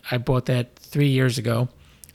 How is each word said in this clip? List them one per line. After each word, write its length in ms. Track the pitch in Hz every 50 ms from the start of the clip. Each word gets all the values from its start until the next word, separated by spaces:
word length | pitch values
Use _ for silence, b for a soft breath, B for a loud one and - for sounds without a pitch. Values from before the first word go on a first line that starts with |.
| - -
I 80 | 123 123
bought 280 | 120 - 131 127 -
that 300 | - 131 123 123 - -
three 320 | - - - - 143 147 139
years 300 | 135 131 131 127 117 131
ago. 300 | 107 120 117 117 123 127 - B B B B B B B -